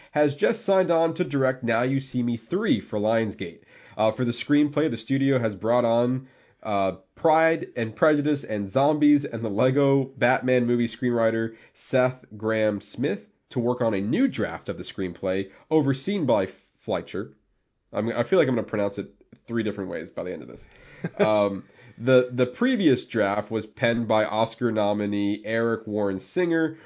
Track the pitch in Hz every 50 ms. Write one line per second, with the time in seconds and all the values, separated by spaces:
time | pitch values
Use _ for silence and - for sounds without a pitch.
0 | - - - 151 151 147 139 - 202 220 226 - - - 196 190 185 165 170 160
1 | 165 165 - - 180 143 139 139 135 127 131 131 - 117 113 113 123 131 135 135
2 | 135 - - 123 120 120 117 113 - - 165 196 226 208 135 101 - - - 104
3 | 104 107 113 113 113 104 90 - 95 85 82 - - _ - - - - - -
4 | 110 110 - - 127 117 117 - - - 147 147 151 147 143 147 156 156 - 110
5 | - - 135 135 139 139 139 127 117 113 104 90 98 110 120 123 120 113 117 117
6 | 123 123 131 131 131 - _ _ _ _ _ _ - - 104 98 98 95 92 -
7 | - _ _ - - - 156 160 160 165 165 156 143 - - 120 113 110 110 -
8 | 170 156 151 147 143 151 151 139 143 - 110 104 101 95 92 131 135 147 156 151
9 | 147 147 147 143 139 139 - 110 117 110 98 104 123 131 127 143 143 139 139 139
10 | 135 - - - 123 120 131 - 123 127 127 127 120 120 120 120 120 113 - -
11 | 127 123 120 117 113 113 110 113 113 113 113 - - _ _ - - - - 127
12 | 123 127 131 - - - 110 104 107 110 110 110 107 107 104 101 - - - -
13 | 127 156 196 202 - _ _ _ _ - - 131 117 120 123 123 123 113 110 95
14 | 98 107 135 208 269 247 - - 101 82 82 82 - - 92 85 87 - - -
15 | 95 90 87 - - 92 92 98 98 95 - - _ - 156 156 143 139 135 139
16 | - 190 208 202 160 123 117 104 95 95 - _ _ _ _ _ - - 101 87
17 | - - - 95 110 139 - _ _ _ _ _ _ _ _ _ _ _ - 107
18 | 107 117 - 120 117 - 190 185 151 127 123 113 107 - - 107 101 101 101 -
19 | 95 - - _ _ _ - - _ - 117 117 107 104 101 104 98 90 85 82
20 | 80 - - - 87 90 90 80 64 60 60 - - - - - - - - -
21 | - - - - 202 107 107 104 104 - 98 95 - - _ - - 120 - -
22 | 117 123 131 127 123 123 127 123 127 123 - - 233 262 262 214 196 151 127 113
23 | - - - 113 101 98 101 107 104 - 113 110 104 - - - 131 117 117 117
24 | 120 107 110 107 107 - 104 110 113 110 - - 123 120 107 110 104 101 104 104
25 | 104 104 104 101 101 101 104 - - 107 113 113 117 117 113 110 - 107 104 104
26 | 104 98 98 95 - - - 180 180 170 165 165 160 151 147 - -